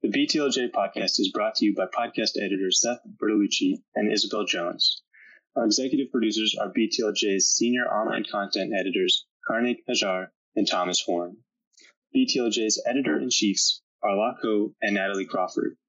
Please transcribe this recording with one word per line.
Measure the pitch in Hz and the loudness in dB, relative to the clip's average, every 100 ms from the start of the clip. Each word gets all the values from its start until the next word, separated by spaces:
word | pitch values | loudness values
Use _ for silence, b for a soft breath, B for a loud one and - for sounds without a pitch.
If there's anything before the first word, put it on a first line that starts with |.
The | - | 0
B | 139 147 | 0 0
T | 156 | 2
L | 143 | 0
J | 131 123 | 0 -2
podcast | - 98 - 98 - | 0 -2 -2 -2 0
is | 98 | 0
brought | 107 107 | 0 -2
to | - | 2
you | 107 | 0
by | 98 92 | 2 -2
podcast | - 117 - 110 - | -2 -4 -2 -2 -2
editors | 101 98 95 90 | -2 -2 0 2
Seth | 117 123 - - | 0 -2 -8 -4
Bertolucci | 104 107 101 - 92 98 _ | 0 2 2 2 0 -2 _
and | - 104 | -2 0
Isabel | 107 98 107 | 0 0 -2
Jones. | 95 - 85 - - - _ B B B B - | -2 -2 -4 0 0 0 _ B B B B -2
Our | |
executive | - - 131 131 139 | 2 2 0 0 0
producers | 127 113 107 110 - | 2 2 2 0 0
are | 101 | -2
B | 92 110 | 0 0
T | - | 2
L | 110 101 | 0 2
J's | 107 98 95 | 0 2 2
senior | - 117 123 | 4 2 2
online | 120 104 113 - - | 2 0 0 -2 -4
content | 104 98 104 95 98 | -4 -4 -4 -2 -2
editors, | 95 98 90 - - _ - | -2 0 2 0 -2 _ -4
Karnik | 113 120 117 - | 0 0 -2 -2
Hajar | 120 104 92 92 _ _ | -2 0 -2 -4 _ _
and | - 101 | -2 0
Thomas | 95 90 87 | 0 0 -2
Horn. | - 87 87 95 _ _ _ _ b b _ | 0 -2 -2 -10 _ _ _ _ b b _
B | 135 127 | 2 2
T | 139 | 2
L | 120 | 0
J's | 113 110 107 - | 0 0 0 0
editor-in-chiefs | 127 135 - 127 - 104 98 - - _ _ | 0 0 0 0 0 2 2 0 -2 _ _
are | 110 | -2
Locke | 98 113 120 | 0 0 -2
Ho | 117 107 104 - | -2 0 0 -2
and | 110 101 | -2 0
Natalie | 95 98 | -2 -4
Crawford. | 95 - 92 - - - | -4 -2 -2 -2 -4 -6